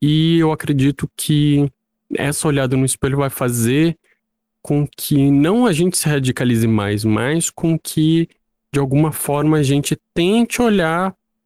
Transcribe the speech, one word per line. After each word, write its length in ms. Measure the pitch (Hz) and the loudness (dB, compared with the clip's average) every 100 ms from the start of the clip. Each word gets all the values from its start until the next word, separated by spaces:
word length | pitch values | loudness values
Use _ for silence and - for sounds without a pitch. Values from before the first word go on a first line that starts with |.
e 380 | 143 156 160 165 | 0 2 2 2
eu 140 | 160 | 2
acredito 580 | 156 147 143 135 139 - - | 0 -2 0 0 -2 -6 -6
que 540 | - 151 147 143 143 - _ _ - | -2 0 2 2 0 -4 _ _ -8
essa 320 | - 139 143 165 | -4 -4 -2 -2
olhada 300 | 139 131 131 | 0 0 0
no 80 | |
espelho 340 | 131 - 139 139 | -2 -2 -4 -2
vai 120 | 139 | -4
fazer 640 | - 123 120 117 135 165 160 _ _ _ _ _ _ | -4 -4 -2 0 2 0 -2 _ _ _ _ _ _
com 240 | - 147 147 | -4 -2 -2
que 440 | - - 143 139 | -6 -2 2 4
não 360 | 143 151 220 247 | 4 4 2 2
a 60 | |
gente 240 | 156 180 180 | 2 0 -2
se 120 | 156 | -2
radicalize 580 | 147 127 123 127 117 113 | -2 -2 -2 0 2 2
mais, 380 | 110 101 104 | 0 0 -2
mas 460 | 110 107 120 160 165 | 0 0 0 -2 -4
com 280 | - 170 165 | -4 -2 -2
que, 500 | - - 156 165 165 _ _ _ _ | -4 -2 2 2 -2 _ _ _ _
de 60 | 143 | -4
alguma 320 | 135 139 156 | 0 0 0
forma, 460 | 147 - 143 151 156 | -2 -4 -2 2 2
a 60 | |
gente 340 | 139 139 143 156 _ | 2 0 -2 -6 _
tente 460 | - 170 220 233 - | -2 0 2 0 0
olhar 540 | 240 202 160 165 190 185 _ _ | 0 2 0 -2 -4 -6 _ _